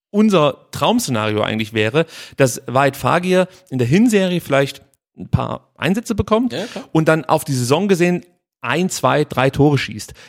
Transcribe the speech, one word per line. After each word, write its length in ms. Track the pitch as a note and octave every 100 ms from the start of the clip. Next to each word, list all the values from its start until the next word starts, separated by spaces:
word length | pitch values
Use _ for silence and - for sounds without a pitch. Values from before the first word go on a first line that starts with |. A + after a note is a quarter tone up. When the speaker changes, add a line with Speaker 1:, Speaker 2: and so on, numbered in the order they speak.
| _
Speaker 1:
unser 560 | G3+ A3 F#3+ D3 - _
Traum-Szenario 680 | - D3+ A#3+ A#3 A#2+ G#2+ G#2+
eigentlich 320 | G#2 A2 A2
wäre, 320 | A2+ G#2+ C#3 E3 - - -
dass 240 | C3+ - -
Wahid 280 | B2+ C#3 C#3+
Fagir 520 | B2+ D#3 F3+ F#3 F3+ - -
in 80 | C3
der 80 | A#2+
Hinserie 520 | E3 A#3+ G#3 F#3 F3+
vielleicht 440 | - C#3 C#3 - _ _ _ -
ein 120 | -
paar 400 | B2 A#2+ - _ -
Einsätze 360 | C3+ G3 A#3
bekommt 400 | G#3+ A3 G#3+ B3
Speaker 2:
Ja, 120 | C3+ A3
klar. 160 | - -
Speaker 1:
und 160 | D#3+ D#3+
dann 180 | D#3+ -
auf 180 | D#3
die 100 | -
Saison 340 | C3 A#2+ D3 G3+
gesehen 360 | F#3 F3 F3 - _ _ _
ein, 280 | A#2 C#3+ F3+
zwei, 320 | - B2+ C#3 D3+
drei 240 | - C3
Tore 300 | - C#3+ C#3
schießt. 340 | - G#2+ - -